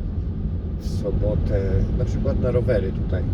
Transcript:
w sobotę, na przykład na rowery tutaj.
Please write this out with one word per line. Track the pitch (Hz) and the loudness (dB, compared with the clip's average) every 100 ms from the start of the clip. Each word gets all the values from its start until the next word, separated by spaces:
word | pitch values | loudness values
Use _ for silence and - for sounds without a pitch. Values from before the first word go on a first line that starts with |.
| - - - - - - - - | -4 -4 -4 -4 -4 -4 -4 -6
w | - | -4
sobotę, | - 101 - - - - 104 98 95 107 - | -4 -2 0 2 2 2 2 2 2 2 2
na | - | 0
przykład | - 107 - | 0 0 2
na | 123 | 2
rowery | 123 123 135 95 | 2 2 2 0
tutaj. | - - - - | -2 0 0 0